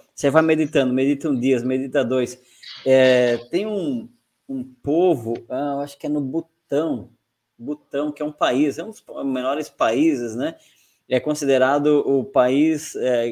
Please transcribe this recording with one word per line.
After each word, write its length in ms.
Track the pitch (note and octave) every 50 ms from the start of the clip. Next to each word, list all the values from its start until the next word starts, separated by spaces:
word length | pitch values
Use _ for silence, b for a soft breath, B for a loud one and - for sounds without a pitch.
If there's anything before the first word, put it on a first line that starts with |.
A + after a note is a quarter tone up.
| _ _ _
Você 140 | - - C#3
vai 120 | C3 D#3+
meditando, 520 | D#3+ D#3+ D#3+ D#3 D#3 D3 - D3+ C3 B2+ B2
medita 340 | C3 C3+ C#3 C#3+ C#3 - D#3+
um 80 | C#3+ B2
dia, 220 | A#2+ C3+ C3 A#2+
medita 420 | A#2 B2+ C3 C3 C3+ C3+ B2+ D3 C3
dois. 340 | A#2 C3 C3 B2 A#2+ - - B B B B B B B B B
É, 520 | C3+ C3 C3 C3 C3 B2+ B2 B2 A#2+ A#2+ A#2 A#2 -
tem 140 | - F3+ G#3
um, 420 | A3 G#3+ G3+ F3+ D3+ C3 A#2 G#2 A2+ _ _ _ _ _ _ _ -
um 160 | C3+ C3 B2
povo, 680 | - - _ - C#3+ D3 E3 F3+ F#3 E3 B2 A2+ A2+ A#2 - - -
ah, 240 | B2+ C3 C#3+ C#3+ C#3
eu 40 | C#3
acho 160 | C#3+ C#3 - -
que 80 | -
é 40 | D3
no 120 | D3 D3+
Butão, 880 | C#3+ C3 C3+ E3 E3 _ _ _ _ - C#3 C#3+ D#3+ E3 C#3+ A#2 F#2 - _ _ _ _ _ _ _ _ _ -
Butão, 540 | A#2 B2+ D3 D3 _ _ - C#3 D3 D3+
que 100 | D3 -
é 40 | D3+
um 60 | D3+
país, 460 | D3+ - E3+ D3 B2 C3 D3+ D3 - C#3+
é 60 | F3
um 60 | G#3+
dos 120 | G#3 - _ - A2+ - C#3
menores 440 | C#3 C3 B2+ B2+ C3 C#3+ D3+ D#3+ -
países, 680 | _ - C3+ A2+ A#2 C3 D3+ E3 D3+ B2 A#2+ A#2 A2
né? 200 | A#2 C3+ D#3+ E3 - _ _ _ _ _ _ _ _ _ -
É 100 | B2+ B2+
considerado 680 | - D3+ D3+ C#3+ D3+ C#3 C3+ C3 B2+ C3 C#3 D3 C#3+ D3 D3+ D3 - B2+
o 160 | C#3 C3+ A#2+
país, 720 | C3+ - C#3 B2 B2+ C3 C#3 D3+ D#3+ D#3+ D3 D3+ - -
é, 360 | A2 A2+ B2+ B2+ A#2+ A#2 A#2+